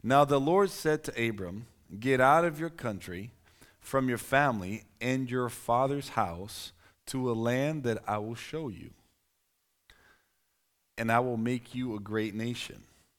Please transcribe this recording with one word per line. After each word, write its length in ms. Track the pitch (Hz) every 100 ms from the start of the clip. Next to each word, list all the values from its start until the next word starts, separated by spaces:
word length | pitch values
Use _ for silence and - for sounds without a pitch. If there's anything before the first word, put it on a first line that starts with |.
Now 220 | 113 139
the 160 | 143 143
Lord 300 | 139 185 196
said 320 | - 156 151
to 240 | 151 117 117
Abram, 380 | 104 90 98 120 _ _ 98
'Get 220 | 127 131
out 240 | 131 156
of 160 | 170 151
your 100 | 165
country, 600 | 160 123 98 - 87 113 - _ _ - _
from 280 | - 135 131
your 100 | 120
family, 680 | - 135 143 110 92 107 107 _
and 280 | 120 131 127
your 200 | 123 123
father's 640 | - - 120 135 143 139
house, 640 | - 98 85 104 - - _ _ _ -
to 240 | 131 127
a 20 |
land 500 | 113 117 127 143 156
that 200 | 123 107 -
I 100 | 104
will 180 | 107 113
show 320 | - 151 151
you. 240 | 85 - - _ _ _ _ _ _ _ _ _ - _ _ _ _ _ _ _ _ _ -
And 140 | 113
I 100 | 117
will 160 | 127 117
make 380 | 117 127 -
you 220 | 123 127 107
a 40 |
great 340 | 101 110 107
nation. 500 | 104 117 120 - - - _ _